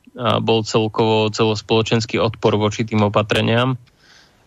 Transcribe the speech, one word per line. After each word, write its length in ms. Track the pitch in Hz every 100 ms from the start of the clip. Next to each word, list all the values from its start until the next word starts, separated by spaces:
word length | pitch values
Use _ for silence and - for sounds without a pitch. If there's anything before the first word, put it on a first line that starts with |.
| _ 127
A 220 | 117 110
bol 240 | 113 113 107
celkovo 640 | 120 110 - 110 110 107
celospoločenský 880 | 107 110 104 - 113 110 117 113 110
odpor 400 | 110 - 113 104
voči 240 | 104 107
tým 240 | 110 107 104
opatreniam. 720 | 107 107 117 110 117 127 127 _ _ _ - _ _